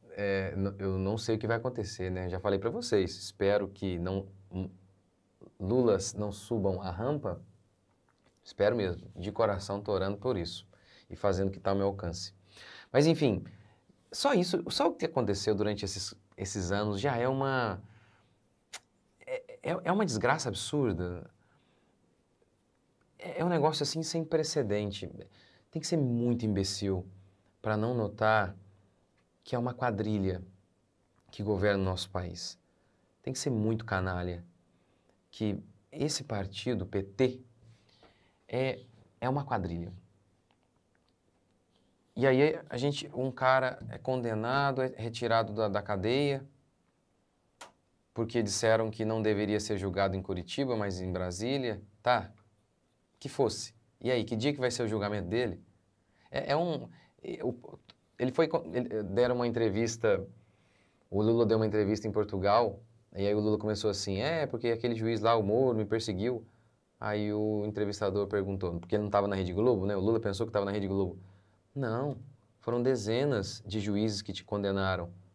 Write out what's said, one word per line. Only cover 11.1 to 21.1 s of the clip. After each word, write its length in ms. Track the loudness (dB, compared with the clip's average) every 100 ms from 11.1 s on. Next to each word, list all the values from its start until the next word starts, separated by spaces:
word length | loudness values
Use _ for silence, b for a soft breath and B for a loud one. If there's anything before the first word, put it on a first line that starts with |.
e 60 | -2
fazendo 320 | 0 2 0
o 20 |
que 80 | -2
tá 120 | -2
ao 60 | 2
meu 100 | 0
alcance. 460 | -2 -6 -8 -10 -16 B B B B B
Mas, 140 | 4 6
enfim, 380 | 6 4 2 B B B B _ _ _
só 220 | -2 2
isso, 280 | 4 4 0 -2
só 160 | 2 2
o 80 |
que 120 | 2 -2
aconteceu 460 | 0 0 0 0
durante 320 | 0 0 -2
esses, 300 | -4 -6 -8 -12 _ -10
esses 340 | -6 -4 -2
anos 300 | 0 0 0
já 160 | -2 0
é 120 | 0
uma, 540 | 0 0 0 0 -4 b b b b b b _ _ _ -18 _ _ _ _ -10
é, 320 | -10 -10 -8
é, 160 | -4 -4
é 100 | 0
uma 140 | 2 2
desgraça 420 | 2 2 2 -2
absurda. 800 | -4 -2 0 2 0 -4